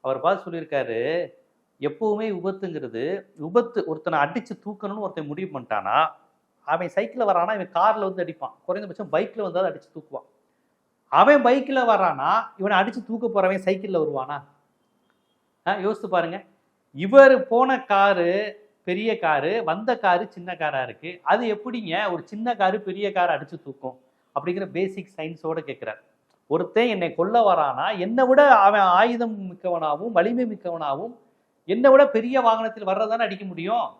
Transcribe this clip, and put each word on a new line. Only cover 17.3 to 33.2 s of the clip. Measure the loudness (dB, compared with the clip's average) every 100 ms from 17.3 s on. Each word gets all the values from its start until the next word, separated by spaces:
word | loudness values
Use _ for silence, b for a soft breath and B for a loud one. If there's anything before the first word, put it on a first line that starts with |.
| 8 2
போன | 0 2 0 0
காரு | 2 4 2 0 0 -4 -10 _ _ -8
பெரிய | -4 -4 -2
காரு, | 0 0 -2 -4 -4
வந்த | -4 -4 -2
காரு | 0 0 -2 -12
சின்ன | -14 -6
காரா | -4 -4 -6
இருக்கு, | -10 -16 -10 0
அது | 0 0
எப்படிங்க | -6 -8 -10 -6 -4 -4
ஒரு | -6 -10
சின்ன | -8 -6 0
காரு | 0 0 -8
பெரிய | -6 -4 0
காரை | 0 -2
அடிச்சு | -6 -16 -16
தூக்கும் | -14 -14 -14 _ _ _ -8
அப்படிங்கிற | -6 -6 -6 -6
பேசிக் | -6 -6 -16 -12
சயின்ஸோட | -12 -10 -8 -8 -8
கேட்கிறார். | -12 -12 -14 _ _ _ _ _
ஒருத்தன் | -4 0 0 0
என்னை | 0 -4 -2
கொல்ல | 0 4 4
வரானா, | 4 2 -2 -4 -4 -4
என்னை | 0 6
விட | 8 8 8
அவன் | 8 6 4 4
ஆயுதம் | 4 2 -4 -6 -12
மிக்கவனாகவும் | -8 -4 -2 -2 -4 0 2
வலிமை | 2 0 -4
மிக்கவனாகவும் | -6 -8 -6 -4 -4 -8 -14 _ _ _ _ -4
என்னை | 2 8
விட | 8 8 4
பெரிய | 0 2 2
வாகனத்தில் | 2 -2 -6 -4
வர்றதானே | -2 -2 -2